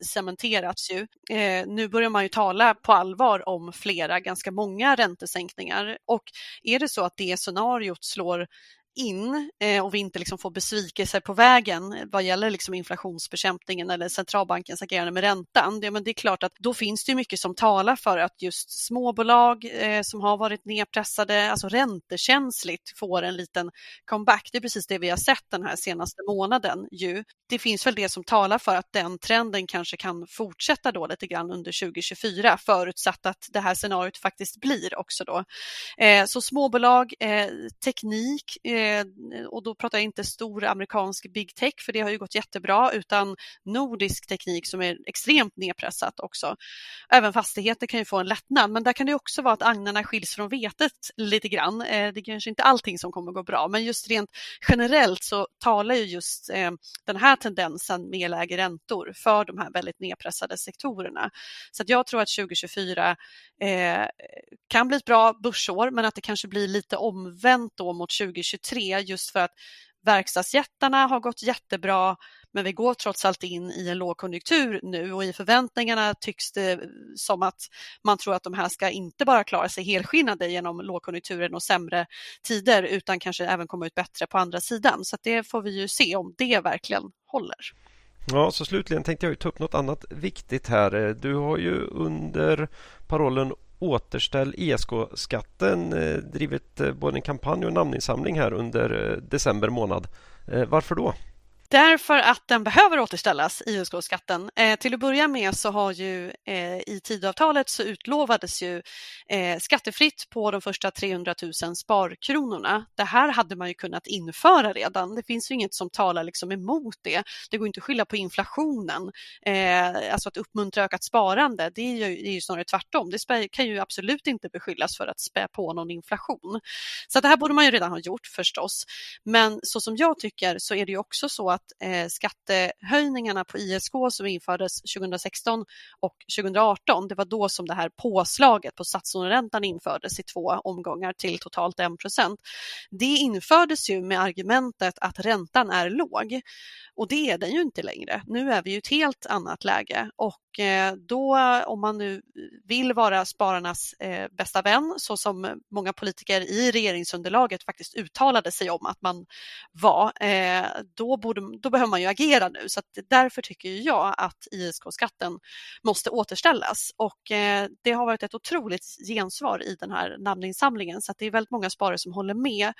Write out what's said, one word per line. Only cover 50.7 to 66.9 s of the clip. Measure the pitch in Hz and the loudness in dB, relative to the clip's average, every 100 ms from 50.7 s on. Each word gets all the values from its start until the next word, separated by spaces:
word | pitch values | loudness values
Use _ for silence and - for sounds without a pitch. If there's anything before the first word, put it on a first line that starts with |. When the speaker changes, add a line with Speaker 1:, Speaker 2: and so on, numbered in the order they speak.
| - 302 - - - | 0 0 0 -12 -6
Speaker 1:
lite | 208 214 202 | 0 0 0
grann. | 175 165 226 | 0 0 -2
Eh, | 233 208 208 | -2 0 0
det | 202 | -4
är | |
kanske | 220 214 226 | -8 -8 -6
inte | 214 | 4
allting | 262 247 208 175 | 6 6 2 -6
som | 180 | -8
kommer | 185 175 | -8 -8
gå | 185 | -8
bra, | 175 170 170 | -2 0 0
men | 214 | 0
just | 226 233 - | -2 -4 -2
rent | 220 202 - - - - | -2 -2 -10 -16 0 4
generellt | 240 233 202 160 185 | 4 6 6 6 2
så | - 202 - _ | -2 -2 -4 _
talar | 240 208 214 254 | 2 2 2 0
ju | |
just, | 196 175 - - - | -2 -6 -8 -8 -6
eh, | 190 180 175 - - - | -4 -2 -4 -12 -10 -8
den | 196 | 4
här | 269 269 | 4 4
tendensen | 220 185 170 165 - 180 180 | 2 -2 -2 -4 -6 -6 -6
med | 185 175 | -4 -4
lägre | 170 170 180 | -2 -4 -2
räntor | 185 165 - 202 180 - | -2 -4 -6 -6 -6 0
för | 226 208 208 | 4 4 2
de | 180 | -4
här | 170 | -6
väldigt | 180 180 - | -6 -6 -8
nedpressade | 185 180 - - 190 185 | -10 -8 -8 -6 -6 -6
sektorerna. | - - 277 190 185 - - - - - - | -10 -8 -8 -6 -8 -6 -6 -8 -18 -18 -12
Så | - | -6
att | 202 | 2
jag | 254 254 | 2 2
tror | 233 | -2
att | 208 | -2
tjugotjugofyra, | - 190 165 175 202 185 175 175 170 - - - - | -4 -4 -4 -4 -6 -4 0 0 0 -8 -20 -20 -6
eh, | 196 180 175 175 107 - - - - - - | -2 0 0 0 -2 -6 -20 -20 -20 -20 0
kan | 226 254 | 2 4
bli | 277 | 2
ett | - | 6
bra | 226 226 | 8 8
börsår, | 220 233 - - 190 254 | 4 -2 -2 -2 0 0
men | 240 220 | 2 0
att | 208 | -2
det | |
kanske | - 208 196 | -6 -6 -4
blir | 202 196 | -4 -2
lite | 202 - | -2 -4